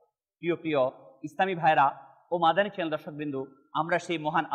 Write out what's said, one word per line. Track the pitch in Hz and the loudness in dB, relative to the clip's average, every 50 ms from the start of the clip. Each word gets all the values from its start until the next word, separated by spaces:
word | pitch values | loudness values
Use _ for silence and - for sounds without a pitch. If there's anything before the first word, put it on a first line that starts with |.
| _ _ _ _ _ _ _ _ | _ _ _ _ _ _ _ _
প্রিয় | 160 170 165 | -4 -2 -2
প্রিয় | 160 - 160 151 139 127 131 - - - - - _ - | -2 -2 -2 0 2 2 0 -2 -8 -16 -20 -18 _ -16
ইসলামী | 151 - - 190 190 185 | -8 -4 -2 -2 -2 0
ভাইরা | 170 160 262 - 147 139 143 - - - - - _ _ _ | 2 2 4 6 6 4 4 2 -4 -12 -20 -20 _ _ _
ও | 170 | 0
মাদানী | 175 170 165 165 190 208 208 | 2 2 4 4 2 0 0
চ্যানেল | - 190 170 160 151 | -2 -6 -4 -4 -4
দর্শকবৃন্দ, | 151 - 180 151 147 151 151 139 135 131 135 - _ _ _ - | -6 -6 -10 -10 -8 -8 -6 -6 -6 -8 -10 -14 _ _ _ -4
আমরা | 147 160 170 175 165 | -4 0 0 -2 -2
সেই | - - 170 | 0 -4 -4
মহান | 160 151 151 170 170 151 - | -4 -2 -2 -2 -2 -2 -2